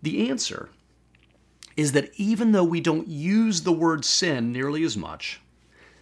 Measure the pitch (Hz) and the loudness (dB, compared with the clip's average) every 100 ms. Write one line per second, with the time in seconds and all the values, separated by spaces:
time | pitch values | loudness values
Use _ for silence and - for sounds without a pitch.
0 | 160 - 233 262 - - - _ _ _ | -4 -2 -2 -2 -6 -8 -14 _ _ _
1 | _ _ _ _ _ _ - - 151 143 | _ _ _ _ _ _ -14 -4 2 2
2 | 139 - 202 220 233 208 170 170 160 156 | 0 -4 -2 2 4 4 4 2 0 0
3 | 165 147 170 214 226 175 170 160 165 156 | -2 -6 0 2 2 0 0 2 2 0
4 | - - 180 131 117 123 139 156 160 107 | 0 0 0 0 -2 -2 -4 -2 -2 -4
5 | 78 80 - - _ _ _ _ - _ | -8 -10 -12 -12 _ _ _ _ -20 _